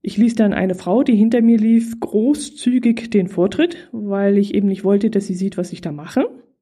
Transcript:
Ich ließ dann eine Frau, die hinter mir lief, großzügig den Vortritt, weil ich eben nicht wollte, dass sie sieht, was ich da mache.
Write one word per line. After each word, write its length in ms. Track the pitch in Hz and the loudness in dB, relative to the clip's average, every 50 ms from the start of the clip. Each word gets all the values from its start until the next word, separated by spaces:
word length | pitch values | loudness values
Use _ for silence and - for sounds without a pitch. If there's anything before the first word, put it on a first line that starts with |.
| - | -8
Ich 140 | 208 - | -6 0
ließ 180 | 208 233 233 226 | 2 2 2 4
dann 180 | - 220 202 - | 2 2 2 2
eine 220 | - 185 190 180 | 0 -2 -2 -4
Frau, 260 | 185 - 175 190 240 | -4 -2 0 0 2
die 140 | 285 - 233 | 2 2 4
hinter 260 | 202 214 226 240 240 | 4 4 4 4 4
mir 160 | 226 226 233 | 4 4 4
lief, 420 | 220 214 226 226 226 226 - - - | 4 4 4 4 2 2 -2 -8 -8
großzügig 1080 | - - - 214 220 269 294 - - - - - - 247 247 247 233 233 233 226 - - | -8 -2 -2 0 2 2 0 -2 -4 -14 -16 -4 -2 0 0 2 2 0 0 0 -4 -2
den 180 | 214 208 180 | 0 0 0
Vortritt, 640 | 185 - 180 175 196 - - 320 349 - - - _ | 0 0 0 0 0 2 0 -2 -2 -2 -10 -16 _
weil 460 | - 226 208 202 196 196 202 202 202 | -12 -10 -6 -4 -2 0 2 2 2
ich 160 | 202 202 202 - | 2 2 0 0
eben 140 | 208 202 | 0 0
nicht 160 | 196 190 190 - | 0 -2 0 0
wollte, 260 | 190 202 202 208 220 | 0 2 2 2 0
dass 160 | 220 196 196 | 0 -2 -2
sie 80 | - 185 | -2 -6
sieht, 240 | 175 190 196 - | -4 -4 -4 -4
was 160 | - 180 180 170 | -6 -8 -8 -10
ich 80 | - | -12
da 100 | - 165 | -10 -10
mache. 380 | 147 147 151 175 - 262 294 480 - - _ _ _ _ | -10 -10 -14 -4 -2 -2 -2 -2 -4 -14 _ _ _ _